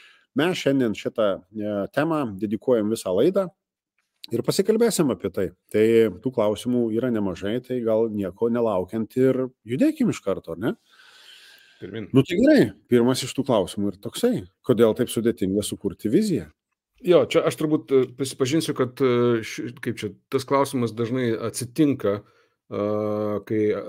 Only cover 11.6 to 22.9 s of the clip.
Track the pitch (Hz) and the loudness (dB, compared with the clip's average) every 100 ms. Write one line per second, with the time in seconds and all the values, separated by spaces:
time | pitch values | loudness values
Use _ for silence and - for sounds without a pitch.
11.6 | _ - 95 110 101 131 - 175 269 277 | _ -18 -14 -12 0 2 2 4 6 6
12.6 | 139 - - 120 120 127 127 - 123 110 | 4 0 2 4 4 2 -4 -4 0 0
13.6 | 87 - 101 - 113 - 247 175 90 _ | 0 -2 -4 -6 -12 -2 0 -2 -6 _
14.6 | - 110 113 107 - 123 113 - 92 101 | 0 4 4 2 -2 -2 -2 0 0 -2
15.6 | 98 101 101 - 107 160 214 139 76 _ | -2 -6 -8 -6 0 0 0 -4 -6 _
16.6 | _ _ _ _ 180 165 110 165 151 - | _ _ _ _ 2 4 4 0 0 -2
17.6 | 156 151 - 135 123 120 131 - 131 160 | -2 -2 2 2 2 -4 -8 -4 -2 0
18.6 | 151 135 120 123 131 120 120 117 107 - | -2 -2 -4 0 0 2 2 0 -4 -10
19.6 | 120 123 127 113 104 - - 135 127 139 | -12 -10 -8 -6 -8 -10 -6 -4 0 0
20.6 | 135 131 113 110 113 127 120 110 107 - | 0 -2 -4 -2 -4 -2 -2 -2 -4 -8
21.6 | 120 - 147 123 101 104 - _ _ _ | -6 0 0 2 0 -2 -6 _ _ _
22.6 | - 104 104 | -10 -4 -2